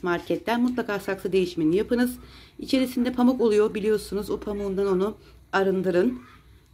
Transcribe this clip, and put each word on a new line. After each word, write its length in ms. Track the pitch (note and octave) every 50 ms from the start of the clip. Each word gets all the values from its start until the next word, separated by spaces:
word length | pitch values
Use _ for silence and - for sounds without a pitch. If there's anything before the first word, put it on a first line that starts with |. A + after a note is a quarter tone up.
marketten 600 | - F3 F3 E3+ - - F3 D#3 - G#3+ A#3 A#3+
mutlaka 380 | B3 B3 B3 A#3+ A#3 G#3+ G#3 G3
saksı 320 | G3 - G3 F#3+ - G3
değişimini 440 | F3+ F#3+ F#3 F3 - E3 D#3 D#3 E3+
yapınız. 420 | G3+ G#3+ - B3 A#3+ B3 B3 B3 - - - - - - - - -
İçerisinde 520 | - - C#4 C4 C4 B3+ - B3+ A#3+ B3+
pamuk 300 | B3 B3 B3 A#3+ C4 B3+
oluyor 320 | A#3 A3+ G#3 G#3 G#3 A3 -
biliyorsunuz. 560 | A3 F#3+ G#3+ G#3+ G3+ - - F#3+ G3+ G3+ -
O 100 | - G3+
pamuğundan 480 | - G#3+ G#3 G3+ G3+ G3 F#3+ F#3+ G3+ G3
onu 300 | F#3+ F3+ F#3+ G#3+ G#3 - - - - - - _
arındırın. 680 | - F#3+ G3 G3 F#3 F#3+ F3 F#3 F3 F3 G3 B3+ B3 - - - - - - - - - _ _